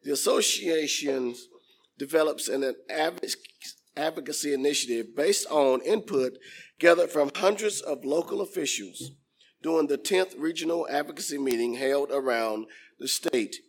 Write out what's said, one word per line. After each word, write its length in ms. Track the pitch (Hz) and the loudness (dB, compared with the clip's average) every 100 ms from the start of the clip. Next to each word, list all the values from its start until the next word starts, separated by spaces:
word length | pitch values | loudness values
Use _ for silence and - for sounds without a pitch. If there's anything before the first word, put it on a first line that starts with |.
The 100 | 139 | -4
association 1200 | 139 - 269 - - 190 160 147 - 143 135 123 120 - - _ _ _ _ | -2 2 2 2 0 0 0 0 -2 -2 -2 -2 -6 -16 -20 _ _ _ _
develops 500 | 139 160 156 - - | 0 2 2 0 -4
an 260 | 135 135 123 - | -2 -2 -4 -8
adv-, 480 | 156 156 175 143 - - _ - - _ | -2 -2 -2 -8 -8 -12 _ -20 -20 _
advocacy 600 | - 156 160 139 147 147 | -4 -4 -4 -6 -4 -2
initiative 600 | 139 139 143 123 117 113 | 0 2 0 0 -2 -2
based 320 | 117 156 202 - | 0 2 2 2
on 320 | 151 139 127 | 4 6 4
input 560 | 151 214 - 139 127 - - - - _ | 2 0 0 0 0 -4 -20 -20 -20 _
gathered 320 | 170 170 170 | 6 6 4
from 200 | 156 143 - | 2 0 2
hundreds 460 | 185 208 214 202 | 2 2 -2 -4
of 240 | - 139 135 | -6 -6 -2
local 340 | 151 175 202 | -2 0 -4
officials 680 | 196 185 143 - 98 - 131 - _ _ _ _ | -4 -4 -4 -4 -8 -12 -14 -16 _ _ _ _
during 240 | 156 165 143 | 0 2 2
the 120 | 139 | 0
tenth 360 | - 190 185 - | 2 2 2 -2
regional 500 | 156 165 160 170 156 | -6 -4 -2 -2 0
advocacy 460 | 143 147 147 - 143 | -2 -4 -8 -8 -4
meeting 380 | 135 117 120 | 0 0 0
held 360 | 120 135 139 139 | 0 0 0 0
around 540 | 139 131 117 113 107 110 - - _ | -2 0 0 0 -4 -8 -16 -20 _
the 80 | 131 | -6
state 500 | - - 127 104 - | -2 0 0 -2 -6